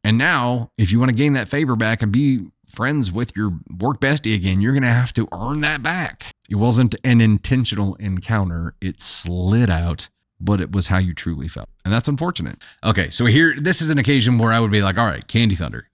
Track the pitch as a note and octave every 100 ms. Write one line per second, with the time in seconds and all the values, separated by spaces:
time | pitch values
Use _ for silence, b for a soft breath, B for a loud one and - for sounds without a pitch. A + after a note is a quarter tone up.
0 | G#2+ A2+ D#3 D#3 B2 B2 A#2 - G2 A#2
1 | C3 A#2 D3 C3+ G#2+ C#3+ D3 A2+ A2 A2+
2 | G#2+ A2+ C#3+ B2+ F2+ _ - - B2 D3+
3 | G#2 F2+ A#2+ - G#2 E2 - F2+ A#2 C3
4 | C3 D3 A2 G#2+ F#2+ F#2+ A2 C#3 B2+ A#2
5 | B2 - A2 F2+ A#2 D3+ D3+ D3+ D#3 F3+
6 | C3+ - - - _ G2+ A#2 A#2 A#2+ -
7 | C3 A#2 A2+ G#2 - C3 A#2 G#2 G2 -
8 | G2+ F#2 - A2 F#2 E2+ E2+ - F#2 -
9 | - - F2 F2+ F2+ A2+ A#2 E2 E2+ -
10 | - _ _ _ F2+ G2+ - G2 F2+ F#2
11 | F#2 D#2+ E2+ D2+ D#2+ - - _ F2+ A2+
12 | D3+ C#3 E3+ - D2 - B B - G2
13 | E2+ - A#2+ C3 E3 C#3 D#3 F3+ D#3 D3
14 | B2+ C#3 A#2 A#2+ A2+ A2+ A2 G#2+ G2 F#2+
15 | A2+ C2 - A2+ A2+ F2 D2 A1+ -